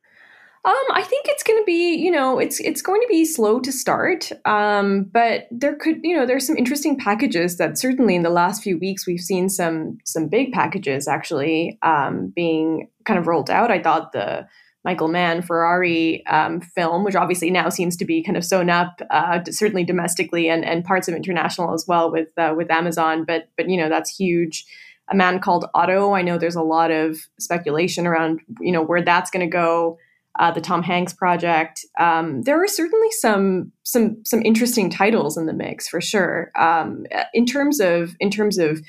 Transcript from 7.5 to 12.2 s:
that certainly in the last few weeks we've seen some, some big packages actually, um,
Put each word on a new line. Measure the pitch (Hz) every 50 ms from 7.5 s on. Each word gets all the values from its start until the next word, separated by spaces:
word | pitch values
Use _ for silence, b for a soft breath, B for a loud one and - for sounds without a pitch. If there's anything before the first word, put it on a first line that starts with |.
| 175
that | - 170 147 151 -
certainly | - 262 262 269 240 202 180
in | 175
the | 170 170
last | 175 175 175 190 208 -
few | - 202 180
weeks | 156 180 190 190 190 -
we've | 185 175 175
seen | 175 - 190 180 185 196
some, | 196 - 175 165 160 160 156 - - - -
some | - - 165 156
big | 151 180 240 269 254
packages | 247 - 139 - - 180 - 143 135 139 143
actually, | 151 143 147 - - 165 135 139 165 160 156 170 - - -
um, | - 165 156 143 139 - - -